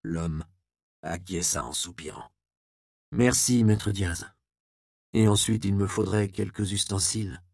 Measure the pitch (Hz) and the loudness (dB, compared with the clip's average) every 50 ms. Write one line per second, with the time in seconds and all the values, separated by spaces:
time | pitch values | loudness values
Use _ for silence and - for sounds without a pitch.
0 | - 160 - 82 85 82 78 78 80 _ _ _ _ _ _ _ _ _ _ _ | -6 -4 -4 -4 -4 -4 -4 -6 -8 _ _ _ _ _ _ _ _ _ _ _
1 | - 82 87 90 92 95 92 85 87 - - - - 60 - - - 90 87 - | -8 -8 -8 -8 -8 -8 -6 -4 -2 -2 -2 -4 -6 -6 -6 -8 -8 -8 -10 -14
2 | 80 76 - - - - _ _ _ _ _ _ _ _ _ _ _ _ _ _ | -14 -14 -14 -14 -18 -18 _ _ _ _ _ _ _ _ _ _ _ _ _ _
3 | _ _ - 117 123 123 120 - - - 123 120 113 107 107 101 - 107 101 98 | _ _ 0 4 4 4 4 2 2 2 4 4 6 6 4 4 2 -4 -2 -2
4 | 98 87 82 - - - _ _ _ _ _ _ _ _ _ _ _ _ _ _ | -2 -2 -2 -6 -8 -14 _ _ _ _ _ _ _ _ _ _ _ _ _ _
5 | _ _ - 110 110 107 104 101 - - 113 110 101 98 98 98 98 95 - 107 | _ _ 2 4 6 6 6 4 2 0 0 0 0 0 2 2 0 0 0 -2
6 | 107 - 101 107 104 98 95 - 101 101 - - 104 92 101 98 - - 101 98 | -2 0 2 0 0 0 -2 -6 -6 -6 -2 -4 -4 -2 -2 -4 -2 -2 -2 -2
7 | - - - 113 107 95 - - - _ | 0 -2 -2 -2 -4 -6 -8 -12 -18 _